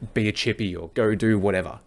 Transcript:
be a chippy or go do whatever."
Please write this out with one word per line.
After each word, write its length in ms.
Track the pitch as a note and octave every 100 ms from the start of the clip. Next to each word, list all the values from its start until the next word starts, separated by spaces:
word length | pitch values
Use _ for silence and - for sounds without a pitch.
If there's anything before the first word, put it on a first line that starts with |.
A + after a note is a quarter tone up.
| A#2
be 160 | A#2+ G#2+
a 40 |
chippy 440 | - B2+ G#2+ G2+ F2
or 140 | E2+
go 220 | B2 A2 G#2+
do 200 | A2 G#2
whatever." 440 | G2+ F#2 F2+ -